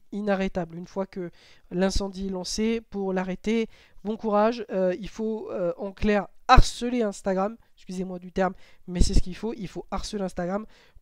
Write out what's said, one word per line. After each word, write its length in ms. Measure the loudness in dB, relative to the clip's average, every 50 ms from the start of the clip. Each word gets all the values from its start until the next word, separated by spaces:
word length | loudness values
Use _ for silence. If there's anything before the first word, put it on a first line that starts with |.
| -14 -10
inarrêtable. 640 | -8 -6 -2 -2 0 0 -2 -4 -4 -6 -8 -8 -10
Une 120 | -14 -16
fois 180 | -10 -8 -8 -8
que 260 | -8 -8 -10 -12 -12 -14 -18 -20 -20 -20 -20 -16 -8
l'incendie 560 | -2 0 0 2 0 0 -2 -2 -6 -8 -8
est 40 | -6
lancé, 500 | -6 -8 -8 -8 -4 -2 -2 0 -2 -2
pour 320 | -6 _ -8 -6 -4 -2 -2
l'arrêter, 540 | -2 -2 -4 -6 -6 -4 -2 -2 0 -2 -4 -8 -18 -20 _ -20 -10 -8
bon 140 | -8 -6
courage, 480 | -4 -4 0 2 2 2 2 0 -2 -8 -6
euh, 240 | -2 0 0 0 0 -2
il 80 | -6
faut, 420 | -10 -8 -6 -4 -4 -4 -6 -8 -8
euh, 200 | -6 -4 -2 -4 -4
en 160 | -4 -8 -10 -6
clair 340 | -2 0 2 2 0 -2 -4 -12 -12 4 10
harceler 540 | 12 12 12 10 6 -4 -6 -4 -2 -2 -2
Instagram, 520 | -2 -4 -6 -4 -2 0 0 0 -2 -4 -10 -18 _ -20
excusez-moi 420 | _ -16 -12 -8 -8 -8 -8 -8 -12
du 140 | -14 -8 -2
terme, 200 | 0 0 0 -2 -6 -16 -20 -20 -20 -14
mais 140 | -8 0 2
c'est 140 | 2 6 6
ce 80 | 6
qu'il 140 | 4 4 -2
faut, 180 | -6 -8 -8 -8
il 160 | -8 -10 -12
faut 160 | -12 -14 -10 -8
harceler 320 | -8 -8 -6 -6 -6 -6 -6
Instagram 420 | -6 -6 -6 -4 -4 -4 -6 -6 -10 -18 -20 -20 -20 _ -16